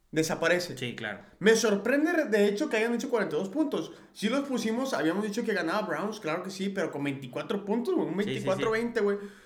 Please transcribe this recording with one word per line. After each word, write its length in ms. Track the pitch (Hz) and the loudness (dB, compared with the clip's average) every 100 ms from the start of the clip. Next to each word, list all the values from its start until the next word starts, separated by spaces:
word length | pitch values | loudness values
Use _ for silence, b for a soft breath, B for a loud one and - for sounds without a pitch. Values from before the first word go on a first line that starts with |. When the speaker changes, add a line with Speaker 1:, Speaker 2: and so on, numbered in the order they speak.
| _ | _
Speaker 1:
desaparece. 680 | 156 156 160 165 175 175 127 | 0 0 2 2 2 0 -6
Speaker 2:
Sí, 180 | 123 104 | -8 -6
claro. 240 | 107 98 - - | -8 -8 -14 2
Speaker 1:
Me 160 | 196 226 | 6 6
sorprende, 680 | 226 196 240 285 320 339 233 | 4 2 2 2 4 2 2
de 200 | 208 208 | 4 4
hecho, 220 | 202 302 | 2 0
que 80 | 220 | 2
hayan 180 | 233 | 2
hecho 140 | 240 247 | 0 0
cuarenta 280 | 233 196 147 | 0 0 -2
y 20 | |
dos 100 | 190 | -2
puntos. 440 | 294 285 190 - B B | -2 -2 -2 -6 B B
Sí 160 | - 214 | -4 0
los 180 | 277 277 | 0 0
pusimos, 460 | 240 220 233 269 | -2 -2 -2 -2
habíamos 300 | - 156 190 | 0 2 0
dicho 200 | 214 214 | -2 -2
que 100 | 220 | -2
ganaba 280 | 190 160 202 185 | 0 0 -2 -2
Browns, 340 | 151 208 208 | -4 -4 -4
claro 220 | 156 170 | -4 -4
que 80 | 185 | -4
sí, 180 | 190 196 | -4 -4
pero 220 | 190 160 | -2 -2
con 140 | 139 | -2
veinticuatro 600 | 143 131 131 147 151 202 | -4 -4 -6 -6 -4 -4
puntos, 300 | - 233 381 | -2 -2 0
güey, 140 | 330 151 | 0 0
un 60 | |
Speaker 2:
Sí, 40 | 175 | -2
sí, 60 | |
sí. 40 | 208 | -2
Speaker 1:
veinticuatro 400 | 131 139 190 226 | -2 -2 0 0
veinte, 280 | 220 233 233 | 0 -2 0
güey. 180 | 202 202 202 B | 0 0 -6 B